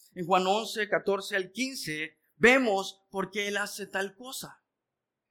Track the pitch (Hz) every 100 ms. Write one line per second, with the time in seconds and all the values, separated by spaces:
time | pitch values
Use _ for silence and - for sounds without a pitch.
0 | _ - 175 185 190 208 208 220 208 170
1 | - 196 196 202 185 - 262 269 - 151
2 | 156 - _ _ 214 269 240 196 190 -
3 | _ 196 190 202 202 202 202 - 190 196
4 | 196 196 247 254 151 - _ _ _ _
5 | _ _ _